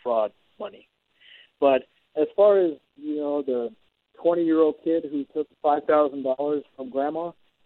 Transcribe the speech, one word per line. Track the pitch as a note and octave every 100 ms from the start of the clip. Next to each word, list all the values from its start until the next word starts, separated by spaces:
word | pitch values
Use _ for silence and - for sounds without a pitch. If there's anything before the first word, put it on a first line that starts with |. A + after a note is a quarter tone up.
fraud | B2 A#2 G#2+ _ _ -
money. | G#3 F#3+ _ _ _ _ _ - _ -
But | C#3 C3 - _ _ D3+
as | D3+ -
far | G#3 G3
as, | F3 C#3+ _ -
you | D3+ D3+
know, | D3 D3
the | C3+ B2 A#2 - _ _ _ -
twenty-year-old | E3+ F3 E3 D#3+ D#3 D3+
kid | E3 E3 D#3
who | C#3+ C3+
took | D#3 D3 _
five | D3+ D3 -
thousand | D3+ D3 C#3
dollars | C3 C3 D3 D3 - -
from | C3
grandma, | C3+ C#3+ D#3+ E3+ - _ _